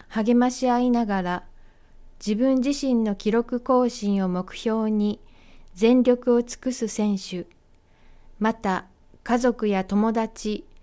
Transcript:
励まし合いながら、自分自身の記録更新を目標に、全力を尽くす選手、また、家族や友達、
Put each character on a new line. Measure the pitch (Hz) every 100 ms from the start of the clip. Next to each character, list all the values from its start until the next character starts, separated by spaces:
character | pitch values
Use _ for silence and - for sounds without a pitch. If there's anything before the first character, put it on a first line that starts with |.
| -
励 | 226 220 240
ま | 247
し | 247 254
合 | 240
い | 247
な | 240 214
が | 196
ら、 | 180 180 - - - _ _ - - -
自 | 202
分 | 214 262 262
自 | 262
身 | 285 269 240
の | 220
記 | 202 214
録 | 233 233 240
更 | 240 254 240
新 | 240 202 196
を | 185
目 | 180 185
標 | - 233 220 214
に、 | 214 208 - - - - - -
全 | 180 226 254
力 | 247 247 247
を | 240
尽 | 240 -
く | 254
す | 254 214
選 | - 214 196
手、 | - 180 - _ _ _ _ _ - - - -
ま | 220
た、 | 220 196 185 - _ _ -
家 | - 240
族 | 247 233 214
や | 190
友 | 185 202 220
達、 | 226 220 - 214 208 - -